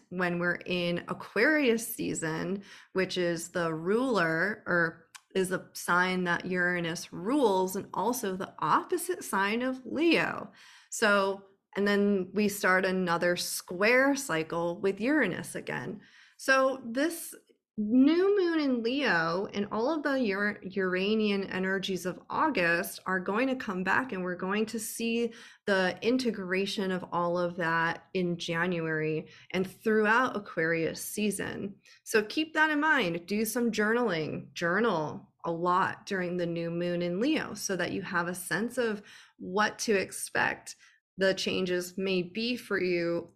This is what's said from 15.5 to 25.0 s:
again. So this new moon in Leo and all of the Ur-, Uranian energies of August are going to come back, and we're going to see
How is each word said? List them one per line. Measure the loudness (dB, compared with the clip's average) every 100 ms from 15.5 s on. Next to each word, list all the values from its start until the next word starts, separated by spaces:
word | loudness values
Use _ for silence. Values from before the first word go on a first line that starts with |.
again. | -10 -8 -6 -6 -10 -14 -20 -20 -6
So | 2 4 4 0
this | -4 -2 -2 -2 -10 -14 -20 _ _ -6
new | 2 6 6 6 4 4
moon | 4 2
in | 2 0
Leo | 0 0 2 2 2 0 -2
and | -4 -4
all | -2 0
of | 0
the | 0 0 0
Ur-, | 0 -2 -4
Uranian | -6 -2 0 0 2 2 2 0
energies | 0 -2 0 0 -2 -4
of | -4 -8 -6
August | 0 0 2 2 2 0 -6 -4
are | -2
going | 0 0 0
to |
come | -2 -4 -4
back, | 0 0 0
and | -4
we're | -4
going | -4 -2 -2 -2
to | -4
see | -8 -6